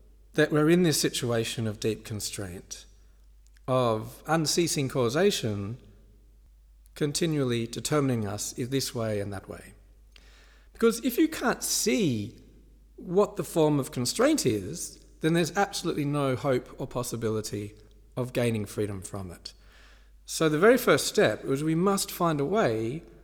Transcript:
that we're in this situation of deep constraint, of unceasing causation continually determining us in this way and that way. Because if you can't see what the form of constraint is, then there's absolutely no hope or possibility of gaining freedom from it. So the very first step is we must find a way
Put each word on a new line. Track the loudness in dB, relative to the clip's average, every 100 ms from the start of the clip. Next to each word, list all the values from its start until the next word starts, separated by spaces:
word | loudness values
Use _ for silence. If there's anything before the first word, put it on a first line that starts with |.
| -20 -20 -6
that | 0 2
we're | 4 4
in | 6
this | 4 2
situation | 0 0 -2 0 -2 -4 -4
of | -2
deep | -2 -2
constraint, | -6 -8 -6 -8 -10 -10 -14 -16 -18 -20 -20 -20 -20 -20 -20 -14 -2
of | 2 2 0 -4 -10 -2
unceasing | 0 2 0 0 0 -2
causation | 0 0 4 2 2 -2 -4 -6 -10 -14 -20 -20 -20 -20 -20 -20 -20 -20 -20 -16
continually | -4 -4 0 0 0 0 0 -2
determining | -6 -2 2 2 0 -2
us | -4 -6
in | -6 -4
this | -2 -2
way | -4 -2 -2
and | -4
that | -8 -10
way. | -14 -16 -20 -20 -20 -20 -20 -20 -20 -20 -20 -18
Because | 2 2 2
if | -2 2
you | 0
can't | 0 -2 -2
see | -2 -2 0 2 2 0 -4 -10 -20 -20 -20 -20 -20 -16
what | -2 2 2 0
the |
form | -4 2 4 4
of | 0
constraint | -4 -2 2 2 4 2
is, | 0 -4 -10 -10 -14 -20 -4
then | 0
there's | 2 2 0
absolutely | -2 -2 -4 -2
no | -2 0 0 0
hope | 2 0 0 -10
or | -8
possibility | -6 -6 -4 -2 -2 -4 -8 -10 -14 -20 -20 -12 -6
of | -4
gaining | 0 0 0
freedom | -4 -4 -4 -4
from | -10 -10 -10
it. | -12 -18 -20 -20 -20 -20 -20 -20 -20
So | -8 0 2
the | 6
very | 6 6
first | 6 4 4
step | 2 2 2
is | -2 -2
we | 0
must | 2 2 0 -2
find | 0 0 2
a |
way | 0 2 2 2 -2 -6 -10 -20